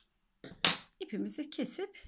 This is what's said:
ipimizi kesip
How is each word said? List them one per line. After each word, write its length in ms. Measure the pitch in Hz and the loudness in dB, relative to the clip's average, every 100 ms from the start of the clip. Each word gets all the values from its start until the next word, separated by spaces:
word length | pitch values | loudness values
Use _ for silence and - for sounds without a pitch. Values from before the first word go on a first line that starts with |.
| - _ _ _ - - - - - - 381 | -6 _ _ _ -14 4 6 6 -2 -10 -6
ipimizi 400 | 202 208 - 294 | -2 -2 -2 -6
kesip 520 | - 233 - 392 - | -2 -2 -2 -4 -6